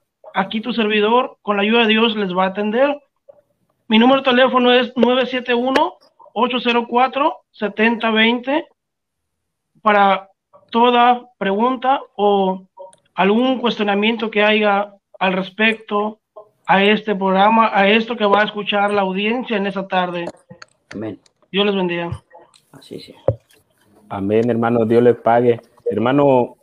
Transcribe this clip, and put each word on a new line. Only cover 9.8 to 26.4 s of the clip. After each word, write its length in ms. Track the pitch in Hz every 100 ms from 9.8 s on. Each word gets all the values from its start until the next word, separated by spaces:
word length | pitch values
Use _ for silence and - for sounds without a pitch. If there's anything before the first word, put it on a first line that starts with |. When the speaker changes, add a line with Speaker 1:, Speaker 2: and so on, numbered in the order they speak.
Speaker 1:
para 480 | 214 208 196 190 - _ _ _ _
toda 560 | 233 247 240 240 247 - _
pregunta 600 | 196 202 240 254 254 277 - -
o 500 | 208 202 190 190 - - - _ _
algún 460 | - 190 220 262 247
cuestionamiento 720 | 233 - 202 202 214 226 220
que 100 | 214
haya 540 | 208 214 208 202 202 - _ -
al 120 | 190
respecto 840 | 185 185 - 220 220 - 208 214 220 _ 214 - _
a 200 | - 190
este 280 | 202 214 214 190
programa, 540 | 190 190 208 226 220
a 160 | 208 196
esto 280 | 226 226 220
que 80 |
va 160 | 208 208
a 40 |
escuchar 480 | 208 208 202 208 208
la 100 | 202
audiencia 540 | 190 185 214 247 233 208
en 100 | 196
esta 200 | 190 190
tarde. 380 | 185 180 175 170 - _ - - _ _
Speaker 2:
Amén. 240 | 101 107 92 _ _ _
Speaker 1:
Dios 160 | 190 202
les 80 |
bendiga. 480 | 196 180 170 170 - _ - _ _ _
Speaker 2:
Así 300 | - - -
sea. 160 | - - - 113 _ _ _ _ _ _ _
Speaker 3:
Amén, 400 | 101 98 110 120
hermano, 360 | 113 117 120 110
Dios 160 | 117
le 100 | 120
pague. 480 | 117 117 120 123 117 - _
Hermano 720 | 120 107 120 143 143 127